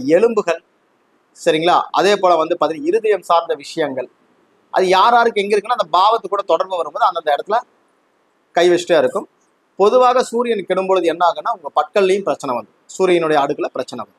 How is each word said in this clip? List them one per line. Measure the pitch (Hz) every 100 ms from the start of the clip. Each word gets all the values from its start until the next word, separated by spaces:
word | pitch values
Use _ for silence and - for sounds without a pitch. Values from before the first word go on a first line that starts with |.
| 131
எலும்புகள், | 165 226 214 175 160 _ _ _ _ _ _ _ -
சரிங்களா? | - 156 170 156 -
அதே | 139 180 202
போல | 185 170
வந்து | 160 170
பாத்தீங்கன்னா | 151 160 147
இருதயம் | 214 214 196 175
சார்ந்த | 170 170 151
விஷயங்கள். | 143 165 147 127 - _ _ _ _ _ _
அது | - 185
யார் | 185 214
யாருக்கு | 240 233 208
எங்க | 202 208
இருக்குன்னா | 202 240
அந்த | 180
பாவத்து | 170 202 226 196
கூட | 196
தொடர்பு | 196 165 190 185
வரும்போது | 151 175 220
அந்தந்த | 175 156 147
இடத்துல | 151 220 - _ _ _ _ _ _ _ _ -
கை | 175
வச்சுட்டே | 175 175 165
இருக்கும். | 165 180 165 _ _ _ _ -
பொதுவாக | 202 254 254 247
சூரியன் | - 233 240 220 175
கெடும் | 185 185
பொழுது | 190 165
என்ன | 160 175
ஆகுன்னா | 156 185 220
உங்க | 143 -
பற்கள்லயும் | 151 214 190 202 190
பிரச்சனை | 139 139 120
வரும், | 107 _ _
சூரியனுடைய | - 185 175 160 151
அடுக்குல | 143 151 165 -
பிரச்சனை | 127 123
வரும். | 107